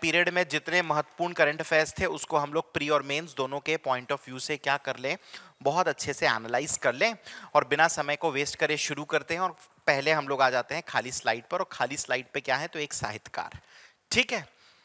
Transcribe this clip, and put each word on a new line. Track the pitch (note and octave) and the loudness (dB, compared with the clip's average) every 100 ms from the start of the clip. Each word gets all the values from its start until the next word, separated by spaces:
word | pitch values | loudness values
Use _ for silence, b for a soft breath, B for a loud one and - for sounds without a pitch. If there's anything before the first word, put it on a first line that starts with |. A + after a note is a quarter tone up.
पीरियड | E3+ E3 F3 | 0 2 2
में | F3+ E3 | 2 0
जितने | D3+ - F3+ | -2 0 2
महत्वपूर्ण | E3 D3+ - - F3 | 2 0 -2 -4 -2
करंट | E3+ D3 D#3+ | 2 2 2
अफेयर्स | D#3+ D#3 D#3 - | 2 2 2 0
थे, | F3+ | -4
उसको | D#3 - D#3 | -4 0 0
हम | C#3+ | 0
लोग | D#3 - | -2 -4
प्री | D#3 D3 | -4 0
और | D3 | 0
मेंस | C#3 D3 E3 | 0 -4 -4
दोनों | C#3 C3+ C#3 | -4 -4 -4
के | - D#3+ C#3 | -2 -2 0
point | B2+ B2 | -2 -2
of | C#3+ - | -6 -6
view | C3 | -8
से | - D3 | -6 -4
क्या | C#3 C#3 | 0 0
कर | C3+ B2+ | -2 -4
लें, | C3 F3+ B B B B | -4 -4 B B B B
बहुत | C3+ E3 F3 | 0 2 2
अच्छे | - - | 0 -4
से | C3+ D3+ | 0 2
एनालाइज | A2+ A2+ B2 D3+ - | 2 0 -2 0 0
कर | C3+ B2+ | 0 2
लें | A3 G#3+ B B B | 0 0 B B B
और | D3 C3 | 2 4
बिना | C#3+ E3 | 4 4
समय | - C#3+ D3 | 4 -2 0
को | E3 | 0
वेस्ट | C#3 C#3+ - | 0 -2 -2
करे | D3+ D3+ | -2 0
शुरू | - D3 | -4 -6
करते | D3 D#3 C#3 | -2 -2 -2
हैं। | E3 | -4
और | F#3 - - _ - | -4 -6 -20 _ 0
पहले | C#3 C#3+ | 2 4
हम | D#3 C#3 | 2 2
लोग | C3+ | 4
आ | C3 | 4
जाते | B2+ - D3+ | 4 0 -4
हैं | - | -4
खाली | B2+ A#2+ | -4 -2
स्लाइड | - A#2 A#2 - | -2 -2 -2 -2
पर। | F3+ | -4
और | F#3+ | -4
खाली | - B2+ C#3+ | -4 -4 -4
स्लाइड | - C3 B2 | -2 -4 -4
पे | C#3+ | -6
क्या | C3 C3 | -2 -2
है, | E3+ | -2
तो | D#3+ | -6
एक | D3 | -6
साहित्यकार। | - G#2+ G#2+ - - - - _ b b b - | -6 -6 -6 -10 -10 -10 -12 _ b b b -2
ठीक | A3 B3+ | 0 2
है, | A3 C#3+ _ b b | -2 -8 _ b b